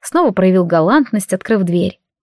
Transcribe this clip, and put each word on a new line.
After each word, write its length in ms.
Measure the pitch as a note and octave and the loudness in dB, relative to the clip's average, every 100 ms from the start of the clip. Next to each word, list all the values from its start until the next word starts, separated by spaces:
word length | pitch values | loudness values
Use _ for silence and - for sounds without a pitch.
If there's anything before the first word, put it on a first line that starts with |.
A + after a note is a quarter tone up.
снова 320 | - E4 E4 | -6 0 0
проявил 320 | G3 F#3 F#3 | 2 2 2
галантность, 680 | E3+ E3+ D#3+ C#4+ C4 G#3+ - | 2 0 2 2 0 -4 -4
открыв 300 | F#3+ - A3 | -6 -2 -2
дверь. 360 | F3+ F3 F#3 - _ _ | 0 -2 -2 -6 _ _